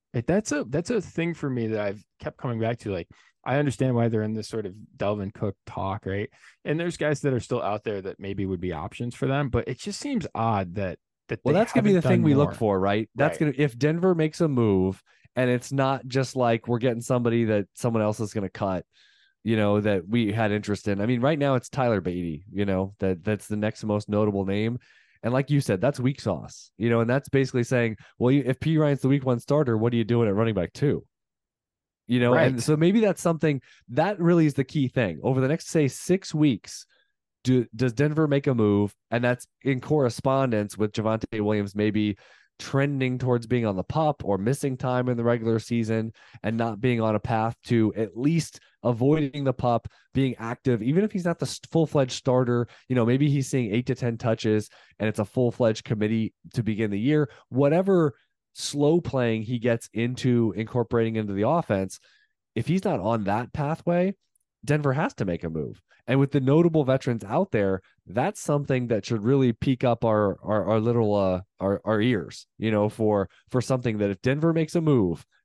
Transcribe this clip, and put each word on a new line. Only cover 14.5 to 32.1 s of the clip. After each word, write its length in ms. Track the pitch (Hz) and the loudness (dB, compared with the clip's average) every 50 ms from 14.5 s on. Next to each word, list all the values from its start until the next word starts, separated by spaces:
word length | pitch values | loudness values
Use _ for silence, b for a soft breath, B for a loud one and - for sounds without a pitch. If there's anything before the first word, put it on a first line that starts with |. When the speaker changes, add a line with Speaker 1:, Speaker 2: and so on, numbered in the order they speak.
| 139 120 117 107 98 92 92 95 95 - b b b b b b - | 2 2 4 4 4 4 2 0 -2 -4 b b b b b b -4
Speaker 2:
and 140 | 123 127 123 | 0 0 2
it's 240 | 123 120 - - | 0 0 -2 -2
not 340 | 139 139 135 135 135 127 - | -2 0 0 0 0 -2 -4
just 300 | 131 123 135 131 - - | -2 -2 -2 -2 0 0
like 320 | 127 123 117 117 113 - 117 | 0 2 2 2 0 0 -2
we're 100 | 120 117 | -2 0
getting 220 | 117 131 117 117 | 0 0 0 -2
somebody 440 | 117 - 131 123 120 117 117 117 117 | -2 -2 0 0 2 2 2 2 2
that 240 | 110 107 104 98 - _ | 2 0 0 -2 -4 _
someone 280 | - - 123 113 113 | -4 -2 0 0 2
else 180 | 107 107 107 - | 2 0 0 -2
is 140 | 110 101 - | -4 -6 -4
gonna 160 | 110 98 92 | -6 -6 -6
cut, 340 | - - 104 98 92 87 - b b b b b b b b b b _ - | -6 -4 -4 -4 -4 -4 -6 b b b b b b b b b b _ -4
you 120 | 107 113 | 0 0
know, 240 | 110 104 104 104 107 | 2 2 2 2 2
that 260 | 104 107 101 95 85 | 2 2 0 0 0
we 260 | 95 110 120 113 101 | 0 0 0 0 0
had 180 | 101 117 113 104 | 0 0 0 0
interest 380 | 104 107 104 104 101 - - 104 | 0 -2 -2 -4 -4 -4 -2 -2
in. 120 | 101 101 | -2 -2
I 60 | 101 | 0
mean, 140 | 117 127 120 | 0 0 0
right 180 | 120 143 165 143 | 0 0 0 0
now 160 | 143 139 135 | 0 0 0
it's 140 | 120 - - | 0 -2 -4
Tyler 320 | - 143 127 120 110 98 | -4 0 0 2 2 0
Beatty, 440 | 82 90 90 90 87 82 78 76 98 101 | 0 -2 -4 -4 -4 -6 -6 -8 -12 -8
you 140 | 87 98 101 | -4 -4 -2
know, 280 | 101 95 92 95 95 101 - | 0 0 0 -2 -4 -4 -4
that, 240 | 98 95 92 82 76 | -2 -2 -2 -2 -2
that's 220 | 107 107 98 - | -4 -4 -4 -4
the 100 | - 107 | -6 -4
next 280 | 104 104 107 - - - | -4 -4 -4 -4 -4 -4
most 240 | 107 104 104 104 - | -2 -2 -2 -2 -2
notable 360 | 104 104 107 104 101 98 95 | 0 0 2 2 0 -2 -2
name. 340 | 95 98 104 107 113 123 123 b b b b b b b b | -2 -2 -2 -2 -2 -4 -6 b b b b b b b b
And 100 | - 113 | -4 -2
like 160 | 123 135 139 - | 0 0 0 0
you 120 | 147 139 | 0 0
said, 200 | - - 104 90 | 2 0 0 2
that's 200 | 90 143 143 - | 0 0 0 0
weak 200 | 120 135 143 - | -2 -2 -2 -2
sauce, 500 | - 113 90 65 52 - - - - - _ | -2 -4 -4 -4 -6 -12 -18 -20 -20 -18 _
you 140 | - 110 117 | -2 0 2
know, 100 | 117 117 | 2 2
and 80 | 117 117 | 2 2
that's 200 | 127 139 - - | 0 -2 0 0
basically 340 | - 135 135 127 - 123 | 0 0 0 0 0 -2
saying, 340 | 117 - 127 123 117 113 107 B B B B - | -2 0 0 0 0 0 -2 B B B B 0
well, 140 | 113 123 | 2 2
you, 100 | 139 143 123 | 2 2 2
if 140 | 123 135 - | 0 -2 -2
P 180 | - 156 160 | 0 0 2
Ryan's 240 | 151 156 147 143 135 | 2 2 2 2 2
the 80 | - 131 | 2 2
week 160 | 139 143 131 | 2 2 2
one 140 | 131 123 117 | 0 -2 -2
starter, 400 | - - 143 151 151 123 113 107 | 0 0 2 2 2 2 2 2
what 140 | 113 120 | 2 2
are 40 | 120 | 2
you 80 | 117 110 | 0 0
doing 240 | 98 120 117 117 104 | 2 2 2 2 2
at 60 | 95 | 2
running 200 | 104 113 113 107 | 2 2 2 0
back 180 | 95 85 82 | 0 -2 -4
two? 340 | - - 143 147 98 73 - _ _ _ _ _ _ _ _ _ _ _ _ _ _ _ _ _ _ _ _ | -4 -2 -2 0 0 -2 -6 _ _ _ _ _ _ _ _ _ _ _ _ _ _ _ _ _ _ _ _
You 120 | - | -2